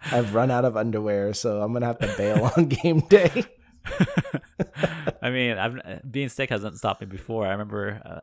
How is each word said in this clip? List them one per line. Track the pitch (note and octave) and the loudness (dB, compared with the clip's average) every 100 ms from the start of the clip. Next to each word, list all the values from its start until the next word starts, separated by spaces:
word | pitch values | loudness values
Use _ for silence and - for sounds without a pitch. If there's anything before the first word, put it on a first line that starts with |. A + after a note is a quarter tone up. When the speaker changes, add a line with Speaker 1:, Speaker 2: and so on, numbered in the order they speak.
| D3+ | -2
Speaker 1:
I've | B2 A2 | 0 2
run | A2 C3 | 2 2
out | B2 | 2
of | B2+ A2 | 2 0
underwear, | A2+ G#2+ G#2+ G2+ G2+ | -2 0 0 0 0
so | G2+ A#2 G#2 | -2 -2 -2
I'm | G#2 | -2
gonna | A#2+ A#2+ | -2 -2
have | A#2 | -2
to | G#2 - | -4 -2
bail | G2+ G#2+ A#2 E3+ | 0 2 2 4
on | D#3 | 2
game | B2+ E3+ D#3 - | 2 2 2 8
day." | G3+ E3+ B3 - | 8 8 2 -4
<laughs> | - _ _ | -8 _ _
Speaker 2:
<laughs> | - C#5 G3+ C#5+ C#5 D3 - - - D3 - E3 D3+ - | -6 0 2 0 -2 -6 -8 -8 -8 -2 -2 -2 -8 -4
I | A#2+ | -2
mean, | B2+ B2 G2+ | 0 0 0
I've, | A2+ B2+ F2+ F2 C3 | -2 -4 -12 -14 -8
being | C3 C3+ | -6 -4
sick | - C3+ | -4 -4
hasn't | A2 G#2+ - | -4 -6 -4
stopped | G#2+ G2 | -4 -4
me | G2+ | -8
before. | F#2+ - A2+ G2 | -12 -6 -4 -2
I | |
remember, | G2+ G#2 G#2 G2+ G#2+ | -2 -6 -6 -6 -8
uh, | - E2+ | -12 -16